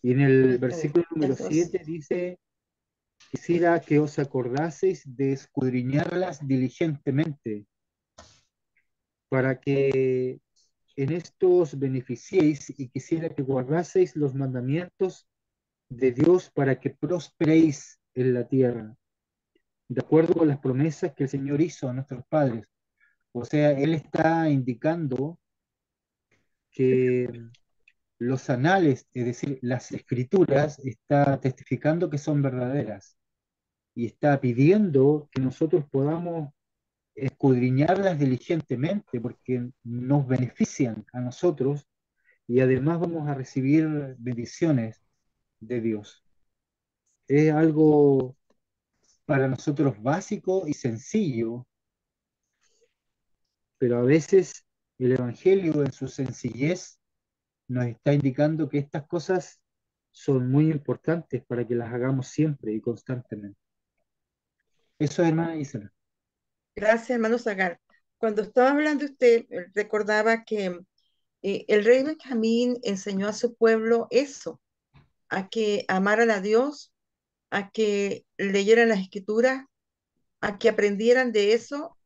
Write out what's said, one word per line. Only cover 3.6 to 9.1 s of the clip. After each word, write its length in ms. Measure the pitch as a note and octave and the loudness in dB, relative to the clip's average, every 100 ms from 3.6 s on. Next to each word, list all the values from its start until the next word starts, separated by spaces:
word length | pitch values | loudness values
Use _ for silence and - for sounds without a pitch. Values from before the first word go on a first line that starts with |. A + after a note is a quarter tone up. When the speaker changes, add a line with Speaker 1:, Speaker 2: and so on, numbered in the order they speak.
| E3+ E3+ | 2 2
Speaker 1:
que 180 | - D3 | 2 2
os 180 | D3+ D3+ | 2 -2
acordaseis 840 | C#3 C3 A#2+ B2 E3+ D3+ F#3+ E3+ | -4 -4 -4 -4 -4 -2 -2 -2
de 280 | C3+ B2 C3+ | -10 -4 -2
escudriñarlas 1120 | C3+ - - B2+ B2+ B2 C#3+ - F3 F3+ D#3 C#3 | -2 -6 -4 -2 -2 0 -2 -2 -4 -4 -6 -2
diligentemente, 1200 | C3 B2+ - E3+ C#3+ - C3+ E3 C#3+ A2+ G#2 G#2 _ _ _ _ _ - _ _ _ _ _ _ _ _ | -2 -2 -2 -4 -2 -4 -2 -2 -6 -10 -10 -12 _ _ _ _ _ -20 _ _ _ _ _ _ _ _